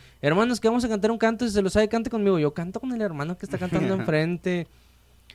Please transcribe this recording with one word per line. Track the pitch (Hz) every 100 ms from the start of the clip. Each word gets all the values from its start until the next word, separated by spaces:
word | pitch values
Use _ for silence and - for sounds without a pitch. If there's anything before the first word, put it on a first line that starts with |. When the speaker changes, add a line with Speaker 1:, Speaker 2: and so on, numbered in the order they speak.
| - -
Speaker 1:
"Hermanos, | 170 180 240 226
que | 220
vamos | 240
a | 233
cantar | 208 214
un | 226
canto, | 226 226
si | 240
se | 202
lo | 190
sabe, | 208 214
cante | 233 226
conmigo." | 220 196 175
Yo | 147
canto | 170 175 220
con | 262
el | 233
hermano | 202 147 156 180
que |
está | 196 190
cantando | 180 165 190
Speaker 2:
<laughs> |
Speaker 1:
enfrente. | 190 143 156 160 175 185 175 156 - _ _ _ _ _